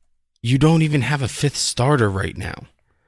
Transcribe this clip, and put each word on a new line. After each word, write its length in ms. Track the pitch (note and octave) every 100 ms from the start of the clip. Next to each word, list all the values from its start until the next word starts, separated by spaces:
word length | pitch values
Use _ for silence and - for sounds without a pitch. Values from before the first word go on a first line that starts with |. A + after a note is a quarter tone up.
| _ _ _ _
you 160 | A#2 C3+
don't 240 | D3+ E3
even 200 | D#3 C#3+
have 200 | A#2+ D3
a 60 | C3
fifth 280 | - C#3+ -
starter 520 | - - B2 D3 A2
right 280 | F#2+ F#2+ -
now. 280 | F2+ - - _ _ _